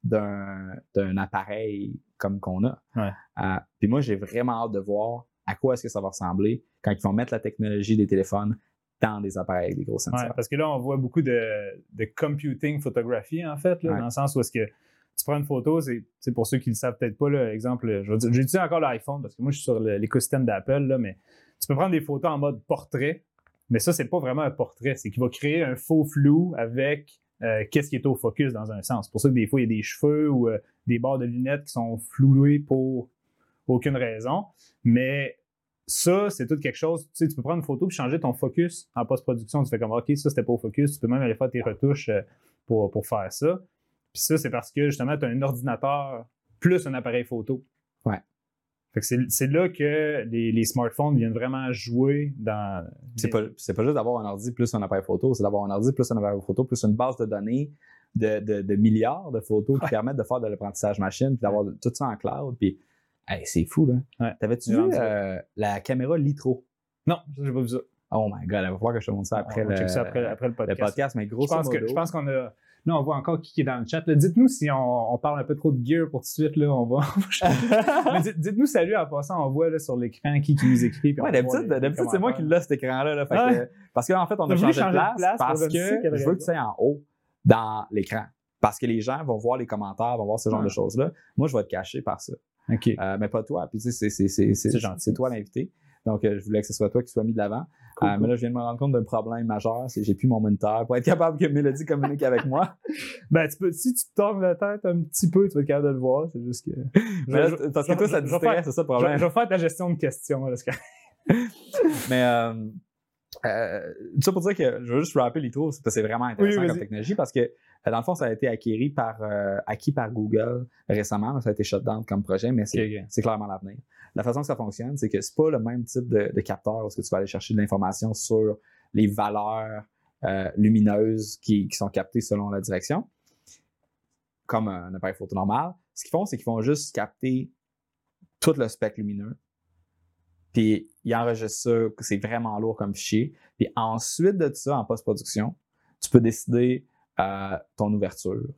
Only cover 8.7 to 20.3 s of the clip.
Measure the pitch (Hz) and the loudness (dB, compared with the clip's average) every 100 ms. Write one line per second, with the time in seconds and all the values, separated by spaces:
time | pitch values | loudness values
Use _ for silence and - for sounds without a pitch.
8.7 | _ _ _ 110 107 101 95 90 92 87 | _ _ _ 0 0 -6 -6 -4 -2 -2
9.7 | 95 - 110 - 123 120 120 117 143 156 | -4 -4 -4 -2 -2 -4 -4 -4 -2 -2
10.7 | 139 123 139 127 170 139 120 113 107 101 | -2 -2 -2 0 0 2 2 0 -4 -8
11.7 | 98 _ 104 110 - 156 147 147 127 147 | -14 _ -8 -8 -2 -4 -2 -6 -4 -4
12.7 | 147 143 120 117 120 - 160 165 147 175 | -4 -4 -4 -2 -6 -6 -8 -8 -2 -2
13.7 | 175 165 147 120 117 139 143 117 117 107 | 0 -2 -2 -4 -2 -2 0 -2 -2 -4
14.7 | _ _ _ _ - - 147 147 135 135 | _ _ _ _ -8 -4 -2 -2 -2 0
15.7 | 160 139 120 - _ - 120 113 - 113 | 0 0 -6 -8 _ -6 -2 0 0 -2
16.7 | 110 127 117 123 107 143 143 120 110 120 | -2 -4 -2 -4 0 0 2 0 -2 -4
17.7 | 123 117 101 98 110 117 120 131 190 175 | -4 -2 -2 0 0 4 2 2 2 2
18.7 | 165 147 117 - 143 143 - 127 143 - | 2 2 -2 -6 -8 -10 -6 -4 -2 0
19.7 | 113 110 101 110 127 - | 0 2 0 2 0 2